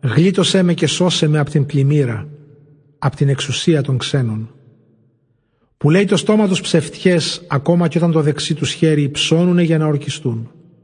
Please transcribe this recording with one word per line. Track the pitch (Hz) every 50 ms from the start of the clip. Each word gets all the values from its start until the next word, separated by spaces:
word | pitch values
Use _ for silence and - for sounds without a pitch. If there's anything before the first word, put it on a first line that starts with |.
Γλίτωσέ | - 131 110 147 165 196 185 - 180 - - 190 185
με | 175 170
και | 147 - 143
σώσε | - - 180 180 165 - - 151
με | 151 151
απ' | 147 139
την | - 156 135
πλημμύρα, | 139 - 143 135 135 147 151 139 120 117 104 98 - - - - - - - - _ - _ _ _ _ _
απ' | - 139 -
την | - 147 139
εξουσία | 139 131 - - 123 - - - 165 151
των | 131 - 135 123
ξένων. | - - - 143 127 113 110 107 110 113 - - _ - _ _ _ _ _ _ _ _ _ _ _ _ _ _ _ _ _ _ _ _ _ _
Που | - 147
λέει | 160 185 208
το | 185 208 165
στόμα | - - 214 214 214 196
τους | 190 175
ψευτιές, | - - - 170 147 - - - - 190 180 170 143 - - - - -
ακόμα | - 139 139 - 175 175 175 165
κι | - 170
όταν | 160 170
το | 160 160
δεξί | 147 151 147 - - - 165
τους | 143 143 131
χέρι | - - - 160 156 147
υψώνουνε | 147 135 143 - - - 160 165 175 180 175 175
για | 175 160 165 160
να | 156
ορκιστούν. | 151 151 143 135 - - - - 131 117 113 113 117 - - - - _ _